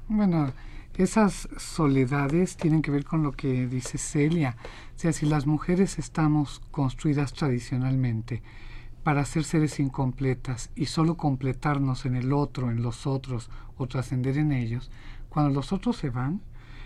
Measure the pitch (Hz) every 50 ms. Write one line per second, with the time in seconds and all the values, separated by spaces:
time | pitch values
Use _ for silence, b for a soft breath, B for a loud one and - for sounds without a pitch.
0 | - - 214 214 208 190 170 160 147 135 127 B B B B B B B B -
1 | 185 180 - 226 214 196 - - - - - - - - - - 160 143 135 135
2 | 131 123 143 143 143 135 147 170 185 175 - - - 160 156 160 143 - 143 143
3 | 139 - - 160 151 143 131 - - 135 127 127 127 123 131 127 123 - - 135
4 | - - - 151 143 156 170 175 147 127 117 B B B B B B B B -
5 | - 165 151 - 156 147 156 151 127 147 156 143 - - 180 175 196 - - -
6 | - - - 165 156 151 151 151 147 131 - - - - - - 139 127 - -
7 | - 156 143 143 143 131 - - 165 139 123 120 123 - 135 127 127 131 131 135
8 | 127 123 113 110 113 - 120 110 B B B B B B B B B B B -
9 | - 156 147 143 143 - - 165 147 - - 160 156 143 - - 143 135 131 -
10 | 135 127 127 131 135 131 127 - - 131 127 113 - - - - 147 - - 170
11 | 156 165 165 - - 151 135 123 139 131 123 123 - 151 147 139 139 135 127 -
12 | - 131 123 127 123 131 143 143 143 139 - - 127 120 117 117 117 123 113 -
13 | - 143 135 135 135 131 127 113 - B B B B B B - 135 127 135 131
14 | 120 - 135 127 123 135 131 147 156 151 143 127 120 117 113 127 - - B B
15 | B B B B B B - 156 147 143 139 143 131 - 196 185 - 240 233 -
16 | - 143 117 123 123 139 170 208 - - B B B B B B B